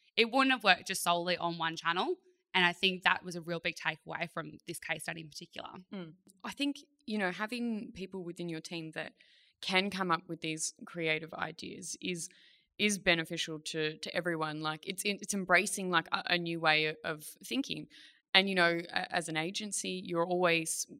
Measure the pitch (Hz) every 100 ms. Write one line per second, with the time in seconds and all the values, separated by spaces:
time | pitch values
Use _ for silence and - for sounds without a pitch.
0 | _ - 226 262 262 262 202 180 185 185
1 | 180 175 175 170 170 170 160 165 165 175
2 | 262 359 _ _ _ 185 175 175 190 180
3 | 175 185 180 170 165 165 170 160 160 160
4 | 165 156 170 170 156 - - 165 - 160
5 | - 165 156 - - - - 196 180 202
6 | 165 - _ _ 226 - 285 - - _
7 | - 214 185 175 214 247 240 220 - 175
8 | 185 190 170 175 170 160 - 170 160 165
9 | - - _ _ _ _ - 185 196 185
10 | 185 165 - 160 160 156 - - - 175
11 | 160 156 160 - 165 165 - - 180 -
12 | 190 175 - - - _ _ - 208 202
13 | 185 170 160 165 - 156 - 165 156 156
14 | - - 170 165 156 151 156 156 - 185
15 | 208 196 196 202 185 180 202 - 185 170
16 | - - - 175 170 165 160 156 156 156
17 | 170 151 - - - 240 - 156 - -
18 | - _ _ 185 196 185 170 170 175 -
19 | - 180 165 156 160 202 208 - 196 185
20 | 180 170 175 180 180 165 160 - - -